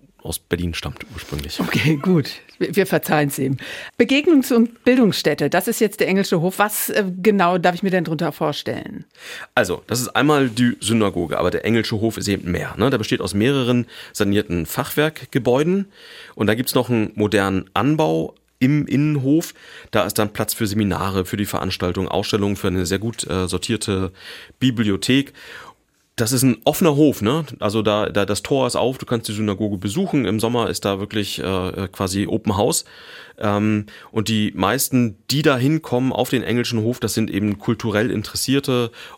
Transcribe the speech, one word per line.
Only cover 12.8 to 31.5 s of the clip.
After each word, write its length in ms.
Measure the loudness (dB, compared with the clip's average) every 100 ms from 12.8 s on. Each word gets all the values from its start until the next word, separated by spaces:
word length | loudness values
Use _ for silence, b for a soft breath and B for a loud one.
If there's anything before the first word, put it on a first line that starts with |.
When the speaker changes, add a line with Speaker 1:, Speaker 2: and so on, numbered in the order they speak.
| 0
Speaker 1:
Der 80 | 2
besteht 240 | 0 -2
aus 140 | 0
mehreren 520 | 0 2 2 2 2 0 B B
sanierten 500 | -2 0 2 0 -2
Fachwerkgebäuden 1200 | -4 -4 -4 0 -2 -2 -4 -2 2 2 2 0 -2 B B B B
und 120 | B 0
da 80 |
gibt's 200 | 0 0
noch 140 | 0 2
einen 240 | 0 0 0
modernen 520 | 2 2 2 0 -2
Anbau 600 | 0 2 2 0 0 -4 -10 _ 0
im 260 | 2 2 2
Innenhof. 640 | 0 2 0 2 0 0 -12 B B B
Da 160 | 0 0
ist 120 | 0
dann 140 | -2
Platz 220 | -2 -4
für 120 | -2 -2
Seminare, 600 | 0 0 0 -2 -2 -2
für 100 | -2
die 80 |
Veranstaltung, 640 | -4 -4 -4 -2 -2 -2 -2
Ausstellungen, 480 | -2 0 0 0 0
für 120 | -2
eine 180 | 0 0
sehr 120 | -2
gut, 300 | -4 -6 -4
äh, 180 | -2 -2
sortierte 640 | -4 -2 -4 -2 -2 -2 B B B B -2
Bibliothek. 760 | 0 2 0 0 2 0 0 B B B B B _ _ _ -4
Das 140 | 0
ist 140 | 2
ein 140 | 4 4
offener 320 | 2 4 4
Hof, 280 | 6 4 4
ne? 220 | 0 0 -2 -4
Also 240 | -2 0
da, 260 | 2 0 0
da, 160 | 0
das 200 | 0 -2
Tor 240 | 0 0 0
ist 80 | 0
auf, 220 | 0 -2
du 60 |
kannst 220 | -4 -4 -4
die 60 |
Synagoge 460 | -4 -2 0 -2 -2
besuchen. 480 | -4 -2 0 0 0
Im 120 | 0
Sommer 320 | 0 0 -2
ist 140 | -2
da 160 | -2 -2
wirklich, 400 | -4 -4 -4 -4
äh, 480 | -4